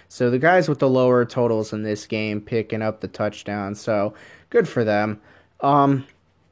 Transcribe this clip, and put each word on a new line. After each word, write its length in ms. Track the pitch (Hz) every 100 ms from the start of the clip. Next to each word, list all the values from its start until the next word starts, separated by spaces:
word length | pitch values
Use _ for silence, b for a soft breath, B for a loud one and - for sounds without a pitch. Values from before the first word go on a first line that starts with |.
| B
So 220 | - 123
the 100 | 127
guys 300 | 156 185 156
with 100 | 139
the 80 | 139
lower 380 | 127 127 123 120
totals 480 | - 120 110 107
in 100 | 107
this 220 | 110 107 -
game 340 | 110 107 107
picking 420 | 107 120 107 110
up 200 | 110 104
the 80 | 95
touchdown, 680 | - 107 104 - 104 98 101
so 380 | - 107 101 B B B B
good 200 | 240 175
for 160 | - 110
them. 340 | 104 107 107 b b b _
Um, 460 | 139 143 139 139 - _ _ _ _